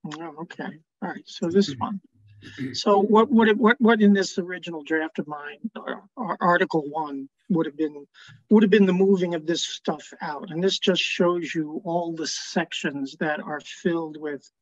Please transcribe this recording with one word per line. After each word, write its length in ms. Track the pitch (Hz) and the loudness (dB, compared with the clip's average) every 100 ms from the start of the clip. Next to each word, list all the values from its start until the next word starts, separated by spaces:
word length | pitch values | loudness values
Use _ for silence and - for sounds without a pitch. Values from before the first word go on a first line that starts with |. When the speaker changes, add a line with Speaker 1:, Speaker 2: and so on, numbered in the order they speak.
| 160 | -12
Speaker 1:
Oh, 280 | 156 170 147 | -12 -14 -14
okay. 220 | 175 - 139 151 _ _ | -14 -12 -12 -12 _ _
All 60 | 185 | -10
right. 120 | - - | -10 -16
So 220 | - 170 | -6 2
this 220 | 185 196 | 2 2
Speaker 2:
Mm-hmm. 120 | 131 | -2
Speaker 1:
one. 180 | - 196 _ _ _ - - - 131 | -8 -8 _ _ _ -20 -20 -10 -8
So 260 | - 220 202 | -2 4 4
what, 280 | 202 214 226 | 6 6 6
what, 260 | 226 220 208 | 6 4 4
what, 200 | 220 240 | 4 4
what 200 | 226 226 | 4 6
in 120 | 208 | 6
this 260 | 196 185 - | 6 2 -4
original 440 | 180 180 170 165 | -6 -8 -8 -10
draft 340 | 143 160 156 - | -4 -2 -2 -6
of 80 | 151 | -8
mine, 320 | 147 147 147 226 | -10 -12 -12 -12
uh, 60 | 220 - - _ - | -10 -10 -10 _ -10
ar-, 200 | 214 - | -8 0
Article 420 | 180 175 185 160 143 | 2 2 2 -2 -4
one 400 | 151 151 139 135 _ _ | -6 -6 -8 -12 _ _
would 180 | 165 156 | 0 0
have 100 | 147 | -4
been, 300 | 156 147 143 _ - - _ | -6 -6 -20 _ -20 -20 _
would 120 | 220 | 6
have 80 | 208 | 6
been 160 | 208 190 | 6 4
the 60 | |
moving 420 | 180 190 196 175 | 4 4 2 0
of 120 | 170 156 | -4 -4
this 180 | 165 | -4
stuff 480 | - - - 151 - - | -6 -8 -8 -8 -12 -14
out. 300 | 170 143 - | -10 -10 -10
And 120 | 160 | -2
this 160 | 190 - | -2 0
just 240 | - 180 | 0 0
shows 500 | - - 175 175 151 | -2 0 2 0 -4
you 280 | 165 151 156 | -6 -6 -8
all 300 | 170 170 170 | -4 -4 -4
the 120 | 165 147 | -6 -6
sections 920 | - - 190 165 - 160 139 135 - | -8 -6 -4 -4 -4 -6 -6 -8 -4
that 220 | 160 151 | -4 -4
are 200 | - 151 | -6 -10
filled 560 | - - 185 170 160 151 | -12 -4 -2 -2 -4 -8
with 280 | 151 139 _ _ | -8 -8 _ _